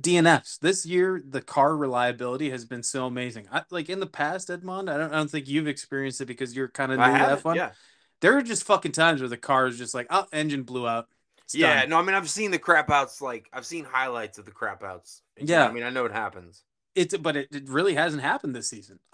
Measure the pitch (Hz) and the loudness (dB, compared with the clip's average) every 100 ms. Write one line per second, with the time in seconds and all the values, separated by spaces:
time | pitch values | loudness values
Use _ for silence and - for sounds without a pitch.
0 | 165 175 160 151 - - 160 190 165 180 | 2 6 6 6 2 -4 0 0 0 0
1 | 185 185 139 135 - 147 143 151 139 123 | 2 -2 -6 -10 -4 2 2 4 -2 0
2 | 123 117 123 131 147 127 117 123 - 135 | 0 -2 -6 -4 -4 -6 -10 -8 -6 -4
3 | 127 123 123 110 101 151 - 180 160 190 | -4 -4 -6 -8 -6 -8 -6 -8 -6 -6
4 | 185 - 147 180 - 175 185 190 190 147 | -8 -4 -4 -4 -8 -10 -8 -8 -4 -4
5 | 160 156 151 156 135 147 151 139 - 139 | -2 -2 -2 -4 -2 -2 -2 -6 -6 -4
6 | 135 123 127 120 127 123 127 - 131 131 | -4 -6 -10 -8 -6 -4 -6 -4 -2 4
7 | 123 135 131 143 160 170 165 - _ _ | 6 6 4 2 0 -2 -2 -8 _ _
8 | _ - 175 277 233 214 - 196 170 156 | _ 2 4 6 2 -4 2 2 2 2
9 | 165 147 127 120 - 135 131 120 120 127 | 4 4 -2 -8 0 2 2 -2 -8 -8
10 | 120 185 190 156 156 143 120 127 120 117 | -2 -2 -2 -4 -2 -2 -4 -4 -2 -2
11 | 117 _ _ _ - 147 160 143 131 165 | -6 _ _ _ -10 2 4 4 4 4
12 | 185 196 160 196 208 175 - 160 151 143 | 4 0 0 -4 -2 -2 4 4 4 2
13 | 135 - 135 117 _ 127 - 165 135 131 | 2 -6 -8 -10 _ -14 -10 -12 -4 -2
14 | 131 120 107 107 101 101 110 95 98 92 | 0 -4 -8 -12 -20 -8 -8 -8 -12 -14
15 | - - _ - 147 170 120 117 120 131 | -16 -20 _ -12 2 4 4 2 -4 -2
16 | 120 107 104 95 87 - _ _ _ 190 | -2 -2 -6 -8 -20 -20 _ _ _ 0
17 | 170 196 160 143 139 143 139 135 196 147 | 0 0 -2 -2 -4 -10 -4 0 2 4
18 | 170 151 139 269 151 123 - 110 - 95 | 2 0 -2 -2 -4 -6 -8 -12 -18 -20
19 | _ | _